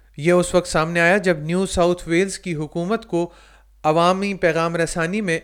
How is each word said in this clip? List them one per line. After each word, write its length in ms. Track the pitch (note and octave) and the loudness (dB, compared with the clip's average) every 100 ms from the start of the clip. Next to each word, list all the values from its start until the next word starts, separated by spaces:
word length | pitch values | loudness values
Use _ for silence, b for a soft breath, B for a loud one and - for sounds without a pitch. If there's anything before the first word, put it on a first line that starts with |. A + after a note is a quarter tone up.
| _ - | _ -4
یہ 140 | D#3+ | 2
اس 240 | F3+ F3 F3+ | 2 2 0
وقت 120 | - | 0
سامنے 320 | E3 D#3+ E3+ | 0 0 2
آیا 180 | E3+ G3+ | 2 4
جب 220 | F3+ D#3 | 2 -2
نیو 260 | D3+ F3+ F#3+ | -2 -2 -2
ساؤتھ 440 | F#3 F3 F3 D#3+ | 0 0 0 0
ویلز 300 | E3+ G3 - | 0 0 -4
کی 160 | F3+ D3+ | -6 -6
حکومت 500 | D3+ E3+ F3 A3 - | -6 -6 -4 -4 -2
کو 240 | E3+ F3 b b b b _ | -2 -2 b b b b _
عوامی 500 | D#3 D#3+ F3 F#3+ G3+ | 0 4 4 2 -2
پیغام 420 | F#3+ F3 D#3+ E3 E3+ | 0 0 2 0 -2
رسانی 460 | E3 F3+ E3 G#3 | -2 -2 -4 -2
میں 180 | G3 D#3+ | -2 -4